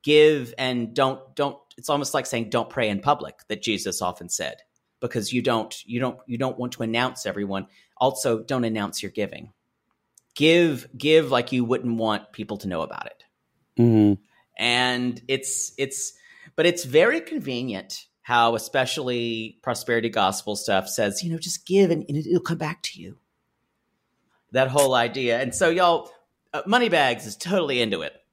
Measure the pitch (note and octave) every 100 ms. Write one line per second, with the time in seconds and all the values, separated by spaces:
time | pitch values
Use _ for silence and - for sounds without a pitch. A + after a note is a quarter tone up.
0 | D3 D3+ D3+ D3+ A#2+ - B2+ B2 A2+ A#2
1 | C3+ C3 - - C#3+ - _ - - D3
2 | C#3 D3 C3 A#2 G#2+ A#2+ A2 - A2 G2
3 | C#3 D3 D2 - _ G#2+ - G2+ G2 -
4 | F2+ - F2 - C#2 - _ _ _ _
5 | B2 B2 G2+ B2 B2+ A2+ - - - A#2+
6 | B2+ B2 - A#2 C3 A#2+ B2 - A2+ A2+
7 | B2+ - G#2 F#2+ G2+ G2 - _ _ _
8 | C3+ C3+ C3 A2+ A#2 C3 A2+ A2 G2+ -
9 | G2 - G2+ - - _ _ _ _ _
10 | _ _ _ - D#3 E3+ E3+ B2+ - A#2+
11 | C#3+ D#3+ C#3 B2 A#2+ B2+ A#2 B2+ B2 A2+
12 | A2 G#2 - - G#2 G2+ G2 E2+ D#2 -
13 | - - _ _ _ _ _ - A#2 A2
14 | G#2 G2+ _ _ _ - A#2 A#2+ B2+ B2
15 | B2 A#2+ - C3+ - - - - C3+ -
16 | - _ _ - - - E3 F3 C3+ D3
17 | G#3 D#4+ - D#4 C#3 B2 B2+ G2 - -
18 | - _ - A#2+ A#2 A#2 - C#3 B2 -
19 | B2+ A#2+ A#2 A2+ A2 - C3 A#2 - A#2
20 | A2+ G#2+ F#2+ G2 - G#2 - G2 F#2+ -
21 | G#2 G2 E3 E3 F3 - - G3 F#3 E3+
22 | - D3 D3+ F3+ - E3+ D#3 E3+ - -
23 | - - _ _ _ _ _ _ _ _
24 | _ _ _ _ _ B2+ C3 C#3 C#3 B2+
25 | A#2 A#2+ B2 A#2 C3 - F3 E3+ F3+ E3
26 | - - _ _ _ - F#3+ A#3+ A#3 E3+
27 | C3+ A2+ A2 - E3+ G3 D3+ B2 A2+ F#2
28 | D2 - _